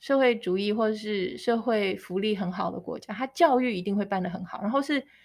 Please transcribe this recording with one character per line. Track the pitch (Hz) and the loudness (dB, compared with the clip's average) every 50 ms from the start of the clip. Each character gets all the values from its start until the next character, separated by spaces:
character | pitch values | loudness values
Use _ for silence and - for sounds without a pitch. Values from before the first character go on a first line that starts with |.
社 | - - 277 269 | -2 0 2 4
会 | 262 247 233 | 6 4 4
主 | 220 - 180 180 190 | 2 0 0 0 0
义 | 202 208 208 | 2 0 2
或 | 220 226 214 | 2 2 0
者 | 220 | 0
是 | 214 214 214 214 196 180 - - - | -2 -4 -4 -2 -2 -2 -2 -4 -4
社 | - 247 233 233 | 0 0 0 2
会 | 226 254 226 214 202 190 - | 2 0 0 2 2 0 -2
福 | 190 - - 180 196 | -4 -6 -4 -4 0
利 | 202 214 214 | 0 0 0
很 | 185 196 175 | 0 -2 -4
好 | 185 190 185 175 | -4 -4 -4 -4
的 | - - | -4 -6
国 | - - 165 - | -8 -8 -8 -8
家， | - - 214 | -8 -10 -6
它 | 208 262 | -6 -6
教 | 269 - - 339 311 262 254 | -6 2 4 4 6 6 4
育 | 254 247 214 | 2 2 0
一 | 180 | -2
定 | 180 202 196 | -2 -2 0
会 | 208 196 | 0 0
办 | 196 202 190 180 | 0 -2 -2 -2
得 | 180 | -2
很 | 170 180 180 | -4 -6 -8
好， | - - - | -10 -8 -6
然 | 202 208 | -4 0
后 | 240 269 277 | 0 0 0
是， | - 294 269 - - _ _ _ | 0 0 -2 -2 -4 _ _ _